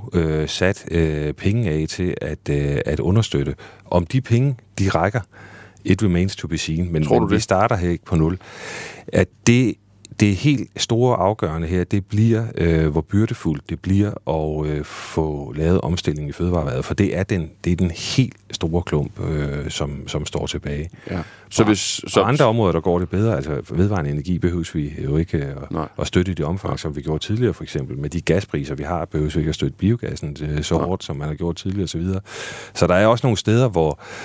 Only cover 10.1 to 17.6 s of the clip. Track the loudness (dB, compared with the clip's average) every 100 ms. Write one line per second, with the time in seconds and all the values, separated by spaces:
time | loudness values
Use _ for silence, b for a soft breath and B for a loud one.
10.1 | 2 4 4 2 2 -2 -6 -2 2 2
11.1 | 4 2 0 -2 -2 -2 0 0 -2 0
12.1 | 2 4 4 0 0 2 4 4 0 0
13.1 | 2 2 0 -2 -4 -4 -6 0 2 2
14.1 | -2 -4 -2 -2 -2 -2 -4 -6 -12 -6
15.1 | -2 -2 -4 -8 -2 2 2 2 -2 -2
16.1 | -2 -4 -4 0 0 0 -4 -2 0 0
17.1 | 0 -2 -2 -4 -6